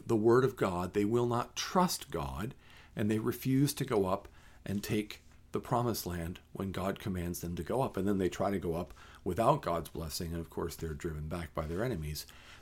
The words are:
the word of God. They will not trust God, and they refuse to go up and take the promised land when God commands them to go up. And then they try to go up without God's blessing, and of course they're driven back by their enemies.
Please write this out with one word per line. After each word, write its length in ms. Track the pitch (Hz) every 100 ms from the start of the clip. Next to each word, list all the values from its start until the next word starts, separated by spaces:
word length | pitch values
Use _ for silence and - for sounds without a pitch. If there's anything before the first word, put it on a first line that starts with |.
| -
the 80 |
word 300 | 113 113 123
of 120 | 131 -
God. 380 | 101 87 90
They 100 | 104
will 220 | 104 117 120
not 300 | 117 - -
trust 560 | - 190 180 - -
God, 420 | 82 71 65 113 - - - -
and 160 | - 107
they 80 | 110
refuse 540 | 120 120 131 131 143
to 100 | -
go 220 | 127 110 92
up 220 | 98 - - - -
and 180 | - 101
take 400 | - 110 104 - - - -
the 80 | -
promised 460 | - 120 120 104 90
land 340 | 87 82 90 -
when 200 | - 98
God 260 | 92 95 95
commands 420 | - 92 87 87
them 160 | 85 87
to 60 |
go 200 | 80 113
up. 140 | 135 -
And 100 | 95
then 120 | 98
they 100 | 90
try 220 | - 98
to 80 | 98
go 160 | 85
up 200 | 82 90 - - -
without 380 | 95 87 113 151
God's 260 | 90 85 76
blessing, 440 | - 80 - 85
and 80 | 85
of 100 | 80
course 260 | - 85 -
they're 180 | 82
driven 340 | 76 85 76 78
back 260 | 85 85
by 120 | - 78
their 180 | 87
enemies. 420 | 123 92 76 76 - - - -